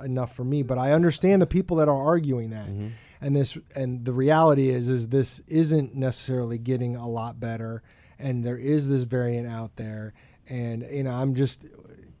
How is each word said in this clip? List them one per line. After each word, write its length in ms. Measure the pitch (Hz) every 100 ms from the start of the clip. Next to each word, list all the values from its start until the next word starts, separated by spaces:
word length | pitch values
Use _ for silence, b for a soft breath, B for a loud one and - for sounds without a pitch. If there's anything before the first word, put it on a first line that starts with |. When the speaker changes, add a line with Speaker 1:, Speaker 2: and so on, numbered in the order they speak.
Speaker 1:
enough 300 | 127 127 120 -
for 80 |
me. 200 | 127 147
But 140 | 127 127
I 140 | 135
understand 500 | 156 175 143 180 196
the 60 | 175
people 300 | 180 190 165
that 100 | 151
are 140 | 139
arguing 460 | 143 170 147 127 113
that. 180 | 110 101
Speaker 2:
Mm-hmm. 200 | 98 107 113 B B
Speaker 1:
And 140 | 143 143
this, 200 | 135 - -
and 300 | 139 127 127
the 80 | 120
reality 560 | 127 135 156 160 143 131
is, 220 | 123 120
is 180 | 127 113
this 300 | 135 123 - -
isn't 480 | 160 156 156 131 135
necessarily 640 | 131 - - 127 117 117
getting 400 | 117 127 123 120
a 100 | 120
lot 320 | 117 117 113
better. 440 | 117 113 113 113 b b b b
And 240 | 139 123
there 140 | 117 120
is 320 | 131 151 139
this 140 | 135
variant 440 | 120 127 123 120 120
out 300 | 113 113 -
there. 360 | 110 107 107 b b b -
And, 360 | 123 117 113 -
you 120 | 139
know, 80 | 131
I'm 240 | 123 135 127
just 300 | 131 - - - - - - -